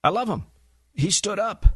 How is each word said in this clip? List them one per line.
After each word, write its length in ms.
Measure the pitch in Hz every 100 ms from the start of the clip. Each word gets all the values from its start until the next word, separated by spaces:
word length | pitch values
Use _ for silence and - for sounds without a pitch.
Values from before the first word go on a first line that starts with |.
I 60 | 147
love 180 | 208 240
him. 200 | 131 - _ _ _ _ -
He 160 | 160
stood 260 | - 208 196
up. 300 | 226 196 -